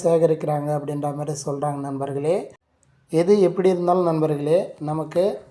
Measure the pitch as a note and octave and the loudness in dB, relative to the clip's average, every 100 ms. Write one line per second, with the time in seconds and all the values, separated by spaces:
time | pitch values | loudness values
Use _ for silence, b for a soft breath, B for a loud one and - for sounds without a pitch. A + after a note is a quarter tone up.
0 | E3+ E3 D#3+ D#3 D3+ D3 D3 D3 C#3+ D3 | 2 4 4 0 -2 -2 -2 -4 -4 -6
1 | C#3+ C#3 D3 D3 - C#3 D3 C#3+ C#3 C3+ | -6 -6 -6 -6 -6 -4 -4 -4 -6 -6
2 | C#3 C#3 D3 G3 - - _ _ _ _ | -6 -4 -2 -2 -4 -16 _ _ _ _
3 | - D#3+ F3 G#3 F3+ G3 F#3+ F3+ F3 F3+ | -4 0 4 6 6 4 2 2 2 2
4 | F3 D#3+ D#3 D3 D3 F3 - - D3 D#3 | 2 2 0 -2 2 0 0 -8 -6 -6
5 | D3 F3 F#3+ - - | -4 0 0 -2 -12